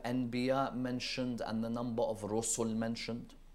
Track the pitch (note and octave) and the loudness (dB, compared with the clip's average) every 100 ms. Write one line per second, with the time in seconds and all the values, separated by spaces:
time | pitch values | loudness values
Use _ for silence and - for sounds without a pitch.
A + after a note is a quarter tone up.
0 | A#2+ B2+ A#2+ B2 B2+ C3+ C3 A#2+ B2+ B2+ | 0 0 2 2 4 4 2 0 -2 -2
1 | - - B2+ A#2 G#2+ A2+ A2+ A#2 B2 A2+ | -2 -2 0 -2 -2 0 0 -2 0 2
2 | A2+ G#2 G#2 A2 A#2 - A2+ A2 A2+ A#2 | 0 0 0 2 2 2 2 2 0 -2
3 | - A#2 B2 - - | -4 -6 -8 -16 -20